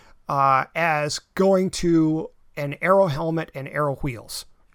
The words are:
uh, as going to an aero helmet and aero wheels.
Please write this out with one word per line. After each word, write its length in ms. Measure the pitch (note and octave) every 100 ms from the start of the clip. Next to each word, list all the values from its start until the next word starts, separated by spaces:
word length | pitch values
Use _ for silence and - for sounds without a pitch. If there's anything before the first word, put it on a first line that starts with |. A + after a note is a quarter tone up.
| - - -
uh, 380 | C#3+ C#3 C3 - D#3+
as 440 | E3 D3+ D3 - _ -
going 340 | F#3+ F#3+ F#3+
to 600 | - F3 E3 D#3 D#3+ - _ _ -
an 200 | C#3+ D3
aero 260 | E3+ G3 F#3+
helmet 440 | C#3+ E3 E3 D#3+
and 140 | C#3+ C3+
aero 280 | C#3+ D3 C3
wheels. 500 | D3 A2+ - - - _ _